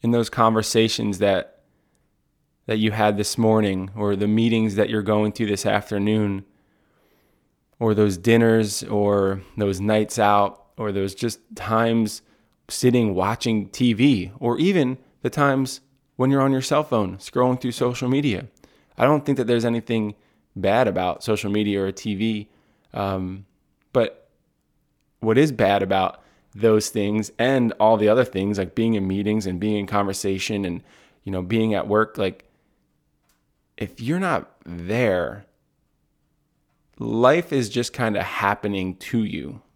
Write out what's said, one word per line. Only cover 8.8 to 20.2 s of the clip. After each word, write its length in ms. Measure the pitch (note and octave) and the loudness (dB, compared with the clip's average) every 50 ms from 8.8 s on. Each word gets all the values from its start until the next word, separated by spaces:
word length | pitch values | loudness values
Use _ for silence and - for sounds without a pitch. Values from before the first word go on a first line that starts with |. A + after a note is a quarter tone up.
| - | -6
or 580 | - G#2+ G#2 G#2 G2+ G2+ G2+ G2 F#2+ G2 G2 F#2+ - - | -2 -2 0 2 2 4 2 2 2 0 -4 -8 -14 -6
those 240 | - G#2+ G2+ G2 F2+ | -2 -2 -2 -2 -2
nights 380 | G2 G#2 G#2+ G#2+ G#2+ G#2 - | 0 0 2 2 0 0 0
out, 480 | A#2+ G#2+ G2+ G#2 G#2 G2+ G2 - - _ _ _ | 2 2 4 4 4 2 0 -4 -12 _ _ _
or 160 | - A2 G#2 | -8 -8 -6
those 220 | G2 G2 G2 G2 F#2+ | -4 -4 -4 -4 -6
just 260 | - A#2+ A#2 - - _ _ - | -6 -6 -6 -6 -8 _ _ -18
times 680 | - - G#2 A2+ A2+ A#2 A2+ A#2 A2+ A2+ G#2 - - _ _ _ _ _ _ _ _ _ | -14 -6 -2 0 2 2 2 2 2 0 0 -4 -10 _ _ _ _ _ _ _ _ _
sitting 460 | - - - - B2 A#2+ B2 A#2 G#2+ F#2+ | -12 -8 2 2 4 4 4 2 2 0
watching 560 | F2+ F#2 G2 A2+ - - A#2+ A2+ G#2+ G2 G2 | 0 0 0 -2 -2 -2 0 0 0 -2 -4
T 240 | - - B2+ A#2+ A2+ | -4 0 0 2 2
V, 380 | G2 B2+ D3 C3+ G2 F2 F2+ G2+ - | 4 4 4 4 2 -2 -6 -10 -4
or 180 | - A#2+ A#2 | -2 -2 0
even 400 | - D#3 F#3 G3+ F3+ C#3 B2+ C3 B2+ _ _ _ _ | 2 2 2 2 2 0 0 -2 -8 _ _ _ _
the 80 | - B2+ | -8 -6
times 520 | - - C#3+ C#3 C3+ C3+ C3+ B2+ - - _ _ _ _ _ _ _ | -2 0 0 2 2 0 -2 -4 -6 -12 _ _ _ _ _ _ _
when 140 | - B2+ C3 | -2 0 2
you're 120 | C#3 C#3 | 2 2
on 100 | C3+ C#3 | 2 2
your 100 | C3+ C3 | 0 0
cell 220 | B2+ - D3 D3 D3+ | -2 0 0 0 0
phone 340 | - B2 A2+ G#2 F#2 F2+ | 0 -2 -2 -2 -2 -6
scrolling 420 | F#2 - - - - B2+ B2+ B2 B2 | -12 -16 -6 -2 0 2 2 0 0
through 120 | - B2 | -4 -6
social 360 | A2+ - B2+ B2 B2 - C3 | -4 -2 -2 -2 -2 -4 -2
media. 400 | B2 C3 C#3 D3 C#3+ G#2 F2+ - A2+ _ _ - _ _ _ _ _ _ | -2 -2 0 0 -2 -2 -4 -8 -12 _ _ -20 _ _ _ _ _ _
I 80 | - A2+ | 0 2
don't 200 | C3+ D3+ D3 C#3+ | 2 2 2 2
think 120 | - C#3+ | 0 0
that 100 | B2+ B2 | 0 2
there's 180 | G#2+ A#2+ A#2 A2+ | 0 0 0 2
anything 500 | A#2+ A#2 A#2 A2 - A#2 A2+ G#2+ G#2 G#2 _ | 0 -2 -2 -4 -2 -2 -2 -2 -4 -8 _